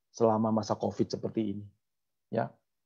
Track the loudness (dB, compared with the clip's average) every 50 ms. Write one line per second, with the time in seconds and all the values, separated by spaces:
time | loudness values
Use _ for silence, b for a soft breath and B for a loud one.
0 | _ _ _ 2 4 4 4 4 2 2 2 0 0 0 -2 0 0 -4 0 -2
1 | -2 -2 -2 -6 -6 -4 -2 -2 -2 -2 -4 -8 -10 -14 _ _ _ _ _ _
2 | _ _ _ _ _ _ -2 -2 -2 -2 -8 _ _ _ _ _ _